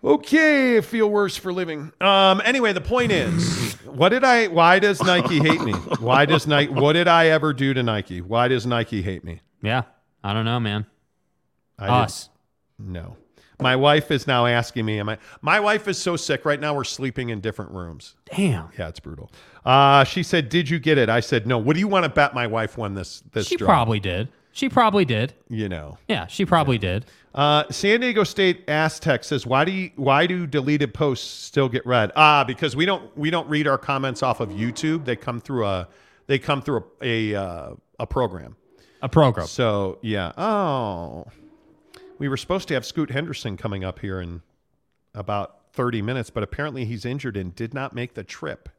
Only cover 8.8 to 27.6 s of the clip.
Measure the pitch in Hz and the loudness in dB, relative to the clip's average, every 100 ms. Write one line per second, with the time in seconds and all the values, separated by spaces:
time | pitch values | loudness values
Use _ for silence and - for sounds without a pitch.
8.8 | 113 107 95 92 85 82 _ _ 107 120 | -2 -4 -4 -6 -10 -16 _ _ -2 -2
9.8 | 120 _ _ _ 101 104 113 120 113 104 | -4 _ _ _ -4 -2 0 -2 -2 -4
10.8 | 107 _ _ _ _ _ _ _ _ _ | -6 _ _ _ _ _ _ _ _ _
11.8 | 101 123 113 - - _ _ _ _ _ | 0 0 0 -4 -16 _ _ _ _ _
12.8 | 104 90 85 - _ _ _ _ 131 127 | -12 -12 -12 -20 _ _ _ _ 2 4
13.8 | 143 151 - 143 - 127 120 120 117 - | 6 4 4 -2 0 2 4 2 -2 -4
14.8 | 110 107 104 110 - - 147 196 208 214 | -4 -2 -4 -8 -10 -10 0 0 2 0
15.8 | 208 185 - 170 - 139 156 147 151 143 | -2 -4 -4 -4 -2 -2 0 -2 -2 -4
16.8 | 131 - 135 120 120 110 107 - 98 95 | -6 -6 -6 -6 -6 -4 -6 -6 -10 -10
17.8 | 87 76 - _ - - 196 104 80 - | -12 -14 -20 _ -12 -2 0 0 -4 -10
18.8 | 80 - - 73 - - - - - 131 | -10 -10 -16 -16 -16 -20 -20 -10 -2 2
19.8 | 139 139 135 - 170 175 131 165 151 165 | 4 4 2 -2 -2 -2 0 -2 -2 -4
20.8 | 143 147 113 113 113 123 107 123 110 156 | 0 2 2 0 0 -2 0 -2 0 0
21.8 | 208 196 165 131 143 127 120 110 110 - | 2 0 0 2 0 0 -4 -4 -4 -6
22.8 | 107 98 87 - - - 98 349 - 165 | -8 -6 -10 -14 -10 -6 -4 -2 2 4
23.8 | 117 110 98 90 117 _ _ - 269 269 | 4 0 -2 -4 -6 _ _ -6 0 4
24.8 | 226 202 165 113 131 - _ 113 104 87 | 4 4 2 0 -2 -6 _ -6 -4 -6
25.8 | 73 - _ 202 85 - 190 170 143 120 | -10 -16 _ -4 -4 -4 2 2 4 0
26.8 | 98 92 - _ _ - 147 151 | 0 -4 -6 _ _ 0 2 2